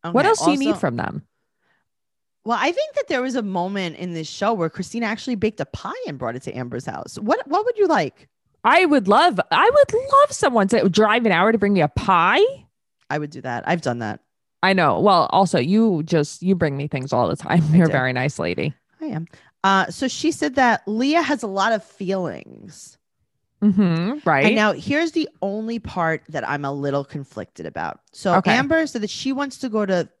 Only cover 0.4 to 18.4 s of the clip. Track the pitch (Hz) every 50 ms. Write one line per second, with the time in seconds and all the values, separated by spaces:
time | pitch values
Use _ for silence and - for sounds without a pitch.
0.4 | - - 294 277 277 285 - - - 147 120 117 - - - - - _ _ _
1.4 | _ _ _ _ _ _ _ _ _ _ _ _ _ _ _ _ _ _ _ _
2.4 | _ 214 233 208 214 285 349 453 622 622 571 571 494 - 330 254 247 262 240 262
3.4 | 214 196 190 175 175 190 202 202 185 170 151 - 180 180 170 165 160 - - -
4.4 | 196 214 233 196 165 160 - - 185 - - 233 233 208 220 220 - - 247 196
5.4 | - 143 - - 147 _ - - - - - 508 508 - 147 127 127 113 117 127
6.4 | - 131 - 123 127 123 123 120 135 - - - - - - - - 208 320 453
7.4 | - 277 302 381 427 494 466 427 403 330 311 214 160 131 _ _ _ _ _ _
8.4 | _ _ _ _ - - 269 339 370 320 294 277 196 180 208 262 320 359 247 180
9.4 | - _ - 190 311 453 554 587 554 - - 466 523 554 539 554 587 587 - -
10.4 | 440 294 247 226 190 196 - - - 196 165 - 220 208 214 240 233 220 180 165
11.4 | 185 220 220 208 202 202 202 185 151 147 _ - - - 190 170 165 180 226 302
12.4 | 403 508 554 - - _ _ _ _ _ _ _ _ _ 143 151 151 147 147 143
13.4 | 123 131 120 120 - - 170 175 - 143 120 120 117 107 - - _ _ _ _
14.4 | _ _ _ _ - 190 196 185 165 143 101 82 165 208 190 170 151 - - 185
15.4 | 196 170 - 160 127 151 196 220 226 226 185 156 156 165 175 160 147 - - -
16.4 | 175 185 190 170 175 151 139 139 143 147 - 135 131 135 - 120 120 85 - -
17.4 | - - - 170 156 151 156 175 170 160 - 135 127 127 127 123 127 147 - -